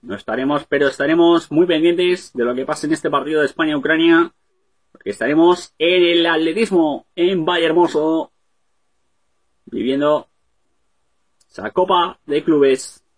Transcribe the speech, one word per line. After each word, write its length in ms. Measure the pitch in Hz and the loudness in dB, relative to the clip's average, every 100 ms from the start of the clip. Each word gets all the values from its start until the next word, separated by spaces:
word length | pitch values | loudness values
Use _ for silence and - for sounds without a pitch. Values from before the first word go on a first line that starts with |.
no 120 | 127 | -14
estaremos, 500 | 196 - 113 135 147 - | -12 -8 -6 -2 -4 -2
pero 220 | 139 139 | 0 0
estaremos 600 | - 143 165 170 170 - | 0 0 2 4 2 0
muy 140 | 151 175 | 0 2
pendientes 680 | 156 165 170 180 180 - | 2 2 2 0 -2 -6
de 120 | 127 | -6
lo 100 | 120 | -4
que 100 | 123 | -4
pase 220 | 127 151 151 | -6 -6 -4
en 60 | |
este 180 | 156 160 | -4 -2
partido 300 | 143 139 156 | -4 -2 -2
de 60 | 143 | -2
España-Ucrania, 840 | - 156 147 139 160 165 165 170 - _ _ _ _ _ | -2 -4 -2 -2 2 4 4 2 -6 _ _ _ _ _
porque 180 | _ - | _ -12
estaremos 640 | 101 117 151 170 175 - _ | -6 -2 2 4 2 -4 _
en 240 | 165 180 | 0 2
el 220 | 175 170 170 | 2 2 0
atletismo 800 | 160 165 180 226 180 156 139 - - | 0 -2 -2 0 0 0 -2 -10 -4
en 280 | 175 190 | -2 0
Vallehermoso, 880 | 160 175 165 165 165 156 156 160 151 _ _ _ _ _ _ _ _ _ _ _ _ _ - | -2 0 0 2 2 0 -2 -2 -4 _ _ _ _ _ _ _ _ _ _ _ _ _ -14
viviendo 640 | 110 117 139 147 151 - _ _ _ _ _ _ _ _ _ _ _ _ | -6 -4 -2 0 -2 -4 _ _ _ _ _ _ _ _ _ _ _ _
esa 220 | - 107 | -14 -6
Copa 480 | - 185 180 170 - | -2 0 0 0 -6
de 200 | - 147 | -6 -4
Clubes. 600 | 156 151 139 131 - - _ | 0 2 4 2 -4 -20 _